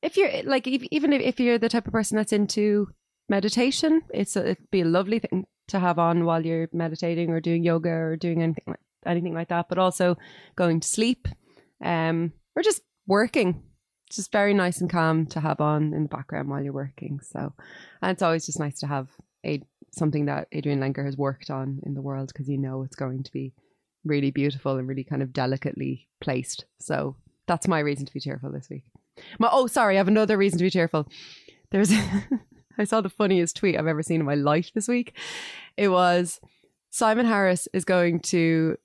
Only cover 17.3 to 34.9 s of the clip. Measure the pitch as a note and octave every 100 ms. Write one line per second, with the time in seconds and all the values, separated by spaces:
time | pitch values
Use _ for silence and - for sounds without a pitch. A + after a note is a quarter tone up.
17.3 | - C#3 - - - - - F#3 F#3 F3+
18.3 | E3 - D#3 D3 - C#3+ C#3 C3+ _ -
19.3 | _ D#3+ D3 - _ - - D#3 D3+ D3
20.3 | C#3+ - D3+ D3 C#3+ C3+ C#3+ C#3 C3+ C#3
21.3 | C3+ - C3+ C3 C3+ - C#3 C#3 C3+ C3+
22.3 | - C3+ C3+ C3+ C3 C3+ - C3+ C3 C3+
23.3 | C3+ C3+ _ _ _ _ _ D#3 D3 C#3
24.3 | C3+ C#3+ C3+ C#3 C3+ B2+ C3+ C3 C#3+ C3+
25.3 | C3 C3 C3+ - - C3+ C3 _ _ -
26.3 | B2+ B2+ - - _ - C#3 C#3 C3+ _
27.3 | _ - E3+ - E3 D3 C#3 C#3 C#3 C#3
28.3 | C#3 C3+ C#3 - C#3 _ _ _ - -
29.3 | - A3+ C4+ B3+ - A3 F#3+ G3 G#3+ G#3+
30.3 | G#3+ G3 E3+ F3+ F3+ E3 D#3 D3 - -
31.3 | - - _ _ G3 G3+ G#3+ G3 G3 -
32.3 | C4 - _ _ - G#3 A3+ G3 - G#3
33.3 | F#3+ E3+ - G3+ E3 D#3 D#3 D#3+ E3 D3
34.3 | D3 C#3+ D3+ F3 - G3+